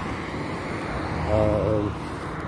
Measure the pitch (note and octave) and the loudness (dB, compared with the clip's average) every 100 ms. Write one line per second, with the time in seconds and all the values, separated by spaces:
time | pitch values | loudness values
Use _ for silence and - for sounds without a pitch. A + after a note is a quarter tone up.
0 | - - - - - - - - - - | -4 -4 -4 -4 -4 -4 -4 -4 -4 -4
1 | - - - G#2+ G#2+ G#2+ G2 G#2+ G#2 - | -2 -2 4 4 6 4 4 4 2 -2
2 | - - - - | -6 -6 -6 -6